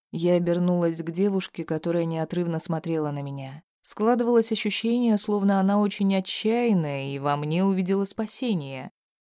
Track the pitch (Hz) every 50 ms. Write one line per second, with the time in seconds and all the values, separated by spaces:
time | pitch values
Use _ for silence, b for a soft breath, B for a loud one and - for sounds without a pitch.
0 | _ _ - 165 165 175 175 175 175 175 170 175 175 180 180 175 170 170 165 165
1 | 160 170 165 175 196 208 196 190 185 - - - 160 - 165 156 - 175 170 175
2 | 165 165 165 160 160 160 - 175 175 170 165 160 - - 165 160 - 165 165 160
3 | 151 147 143 143 143 139 139 139 135 131 139 151 - _ _ _ - - - -
4 | 214 226 247 240 240 233 240 233 226 - 220 208 - 214 196 - - 226 233 247
5 | 247 233 214 202 - - 208 208 196 202 196 196 190 190 202 208 208 202 - -
6 | 202 190 190 190 185 - - - - 214 226 240 247 233 208 180 156 147 143 139
7 | 135 139 139 139 139 143 143 147 147 151 156 175 190 196 196 185 185 180 196 196
8 | 202 196 - - 220 208 - - 262 247 208 165 139 135 135 131 135 - - _
9 | _ _ _ _